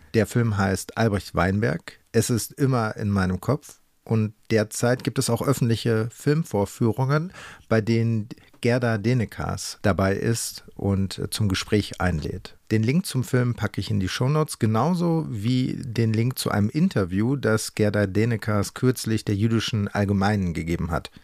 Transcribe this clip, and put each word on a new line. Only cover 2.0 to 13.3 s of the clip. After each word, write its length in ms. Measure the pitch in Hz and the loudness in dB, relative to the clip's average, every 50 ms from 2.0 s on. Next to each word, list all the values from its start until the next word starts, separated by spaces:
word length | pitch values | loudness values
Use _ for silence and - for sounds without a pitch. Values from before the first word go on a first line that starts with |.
| _ _ | _ _
Es 200 | - 117 107 - | 0 0 2 2
ist 220 | 123 107 - - - | 0 -2 -2 -4 -4
immer 440 | - 147 131 135 120 110 110 - | -2 0 0 2 2 0 -2 -4
in 140 | - - 101 | -4 -2 0
meinem 280 | 101 98 92 92 92 90 | 0 2 2 0 0 -2
Kopf. 420 | - - 135 - - - - _ _ _ _ _ - | -2 -2 -2 -2 -4 -12 -20 _ _ _ _ _ -6
Und 320 | - 113 110 107 107 - _ _ - | -2 0 0 0 -2 -4 _ _ 0
derzeit 520 | 113 110 107 107 - - - 120 127 123 - | 2 2 2 0 -2 -2 0 0 0 0 -2
gibt 160 | 120 113 - | -4 -2 -2
es 100 | 127 - | 0 0
auch 140 | 117 - - | 0 0 0
öffentliche 680 | - 135 - 120 117 113 - - 120 113 110 110 120 - | 0 0 2 2 0 0 0 0 0 0 0 0 -2 -6
Filmvorführungen, 1200 | - - 147 147 156 165 - - 101 101 - - - 123 113 104 - 131 131 143 156 165 190 - - - - - - - - | -4 -2 0 0 0 0 -2 0 0 0 -2 -2 0 0 0 2 0 0 0 0 0 -2 -4 -10 -14 -18 -18 -18 -12 -4 0
bei 120 | 113 113 | 2 2
denen 480 | 104 110 117 113 113 117 113 110 104 - - - - - _ - | 2 2 2 2 2 2 0 -2 -4 -6 -10 -18 -20 -20 _ -4
Gerda 380 | - 120 120 127 123 117 113 107 | 0 2 2 2 2 0 0 0
Denekas 840 | 98 117 127 127 104 - - - - 85 92 92 - - - - - | 2 2 2 2 0 -2 -4 -6 -6 -6 -6 -6 -8 -10 -8 -2 0
dabei 320 | 104 90 82 98 98 98 | 2 2 4 4 2 2
ist 500 | - - - 117 - - - - - - - - | 2 0 0 0 -2 -4 -8 -10 -12 -18 -18 -10
und 440 | - - 101 98 95 95 92 - - 92 90 - | -4 -2 0 0 0 0 -2 -4 -6 -6 -4 -2
zum 160 | - 110 101 | 0 0 0
Gespräch 520 | 92 - - - 110 104 98 - - - | 0 0 -2 2 2 2 2 0 -2 -2
einlädt. 560 | 95 90 85 78 73 - - 95 - - - - _ - | 0 0 0 0 -2 -4 -6 -8 -10 -14 -20 -14 _ -2
Den 140 | 110 110 110 | 0 2 2
Link 200 | 117 139 180 - | 2 2 0 0
zum 200 | - - 131 117 | -2 -2 -4 -2
Film 300 | - | 0